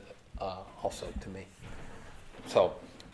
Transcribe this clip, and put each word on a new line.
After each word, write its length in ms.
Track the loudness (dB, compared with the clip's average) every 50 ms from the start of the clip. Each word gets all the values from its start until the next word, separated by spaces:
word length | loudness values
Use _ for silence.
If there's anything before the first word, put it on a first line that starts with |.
| 0 -6 -16 -18 -14 -10 -6 -4
uh, 40 | -4
uh, 140 | -4 -4 -6 -8 -12 -6 -2 -2
also 240 | -2 -2 -2 -4 -4 -4 -6
to 80 | -6 -6
me. 160 | -6 -8 -10 -12 -14 -14 -10 -10 -8 -8 -8 -8 -10 -10 -12 -12 -14 -12 -14 -12 -12 -10 -4
So, 260 | 6 10 10 10 10 8 0 -10 -12 -14 -14 -16 -10